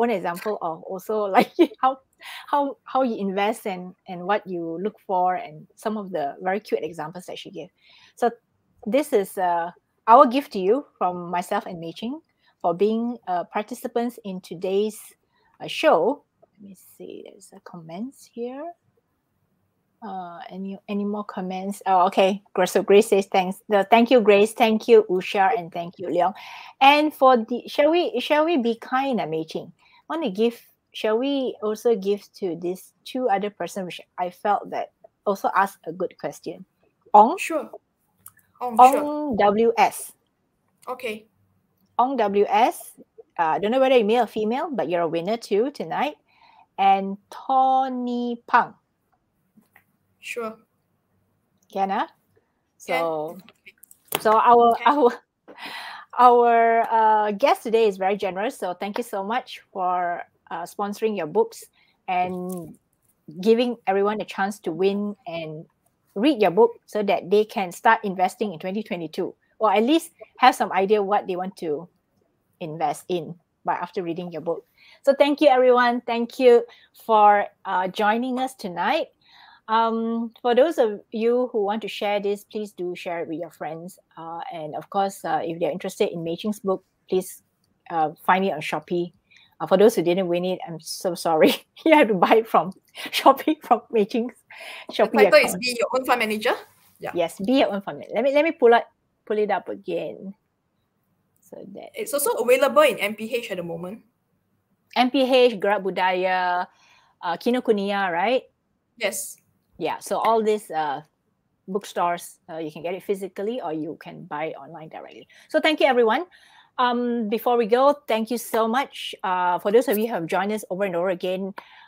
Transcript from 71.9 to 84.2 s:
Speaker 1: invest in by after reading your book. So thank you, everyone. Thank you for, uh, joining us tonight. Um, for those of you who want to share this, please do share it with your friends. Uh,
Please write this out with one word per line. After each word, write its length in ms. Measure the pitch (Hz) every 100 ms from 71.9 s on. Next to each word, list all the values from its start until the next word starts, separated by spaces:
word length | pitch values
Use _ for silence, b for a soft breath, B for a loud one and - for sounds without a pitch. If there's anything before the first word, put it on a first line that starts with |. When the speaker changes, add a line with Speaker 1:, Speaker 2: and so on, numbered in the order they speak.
| _ _ _ _ _ _ -
Speaker 1:
invest 460 | 170 156 156 147 -
in 260 | 180 151 175 _ _ -
by 80 | 165
after 260 | 175 -
reading 300 | 170 165 175
your 100 | 165
book. 240 | 170 165 - _ b b
So 100 | -
thank 280 | 269 285 285
you, 60 | 302
everyone. 520 | 254 254 247 240 240
Thank 380 | - 233 240 -
you 260 | 254 240 233 b b _ -
for, 400 | 214 208 208 202 _ -
uh, 220 | 190 190
joining 500 | - 208 226 254 254
us 160 | 262 -
tonight. 520 | 196 170 190 302 285 _ b b b b -
Um, 640 | 220 226 226 226 233 233 -
for 140 | 247 240
those 220 | 302 320
of 240 | 233 208 -
you 380 | 220 226 240 247
who 120 | 233
want 180 | 202 214
to 60 | 202
share 320 | - 208 208
this, 240 | 202 202 -
please 260 | 220 208
do 240 | - 180 175
share 240 | 190 170
it 80 | 151
with 120 | 156
your 120 | 170
friends. 480 | - 165 160 175 - _
Uh, 240 | -